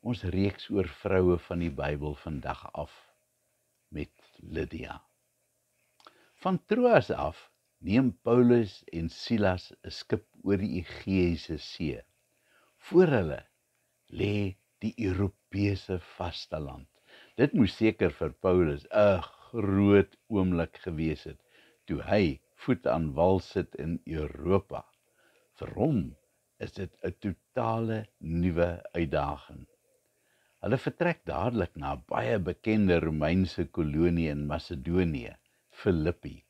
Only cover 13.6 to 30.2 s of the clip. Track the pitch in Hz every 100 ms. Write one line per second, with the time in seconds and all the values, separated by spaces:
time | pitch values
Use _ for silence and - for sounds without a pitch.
13.6 | _ _ _ _ _ - 101 104 101 95
14.6 | _ _ 110 - 107 90 101 - _ 98
15.6 | 101 98 - 92 - - 87 - - 80
16.6 | 71 65 65 _ _ - - - 143 208
17.6 | 101 - 110 107 92 76 78 69 95 90
18.6 | 82 71 - 107 104 92 - - - 117
19.6 | 101 98 101 101 95 _ _ 107 95 87
20.6 | 82 - - 80 80 76 - 71 _ _
21.6 | _ _ _ 78 - 101 92 67 _ _
22.6 | - 127 - 67 80 69 87 95 - 98
23.6 | - - 78 85 - 78 73 69 80 98
24.6 | - - - _ _ _ _ _ _ _
25.6 | - - 131 131 67 - _ _ _ _
26.6 | 104 - 95 _ 87 90 107 87 _ -
27.6 | 113 113 113 110 107 _ 80 82 87 82
28.6 | 87 87 - 85 82 73 71 73 - -
29.6 | - _ _ _ _ _